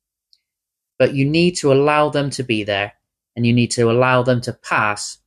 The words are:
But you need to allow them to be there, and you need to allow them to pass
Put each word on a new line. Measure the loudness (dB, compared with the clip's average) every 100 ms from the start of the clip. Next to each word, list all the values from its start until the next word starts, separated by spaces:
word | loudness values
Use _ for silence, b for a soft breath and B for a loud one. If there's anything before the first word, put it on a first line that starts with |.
| _ _ _ _ _ _ _ _ _ -2
But | 0
you | 0
need | 0 2 0 0
to | 2
allow | 2 2 2 0
them | 0 -4
to | -4
be | -4 -4
there, | -2 -2 -4 -8 _ _ _ -4
and | 0
you |
need | 2 0
to | 0 0
allow | 2 2 2
them | 2 -2
to | -4
pass | -10 -6 -2 -2 -4 -10 -16